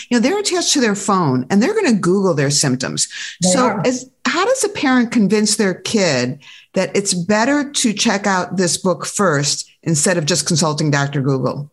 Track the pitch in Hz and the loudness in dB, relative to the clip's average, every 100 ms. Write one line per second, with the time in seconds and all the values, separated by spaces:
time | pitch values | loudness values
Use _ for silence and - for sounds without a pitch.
0 | - 240 240 415 392 349 339 294 233 202 | -2 0 2 0 -2 -2 0 2 2 0
1 | - 190 151 127 - 196 294 440 349 202 | 0 2 2 0 2 2 2 2 2 2
2 | 170 196 190 151 139 143 143 127 78 76 | 2 2 2 2 0 0 0 0 -4 -4
3 | - - - - 277 277 247 208 247 254 | -6 -8 -12 -2 0 2 2 0 -2 -2
4 | - _ 254 302 415 523 415 - 285 254 | -6 _ -4 0 0 0 -2 -2 0 2
5 | 233 240 190 214 214 - 196 175 - 220 | 2 2 2 2 2 0 0 -2 -2 0
6 | 175 127 123 - - - - 190 185 202 | 2 2 -2 -6 -14 -20 -8 -4 -2 -2
7 | 202 180 170 208 240 294 285 - 233 208 | -2 -2 0 0 2 0 -2 -2 -2 0
8 | 233 196 202 185 170 180 175 - 185 156 | 0 0 0 0 -2 -2 -2 0 -2 -2
9 | - - 190 143 147 - - _ 151 156 | -4 -2 0 2 -2 -4 -8 _ -4 0
10 | 202 175 151 175 - 156 156 151 156 143 | 0 0 0 -2 0 0 0 0 0 0
11 | 139 143 131 135 131 139 143 | 0 -2 -2 0 -2 -6 -10